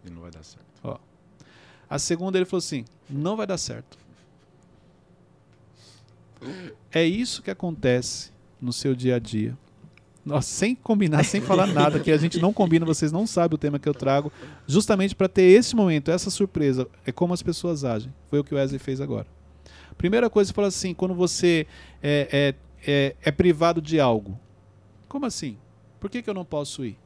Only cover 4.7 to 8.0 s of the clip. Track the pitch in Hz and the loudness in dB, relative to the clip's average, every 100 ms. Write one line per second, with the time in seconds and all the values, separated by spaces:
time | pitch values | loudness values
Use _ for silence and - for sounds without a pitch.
4.7 | _ _ _ _ _ _ _ _ _ _ | _ _ _ _ _ _ _ _ _ _
5.7 | _ - - _ _ _ - 123 185 180 | _ -20 -20 _ _ _ -20 -16 -16 -16
6.7 | - _ 160 165 202 247 - - 190 180 | -20 _ 0 0 0 -6 -8 -10 -8 -8
7.7 | 156 131 123 | -2 0 0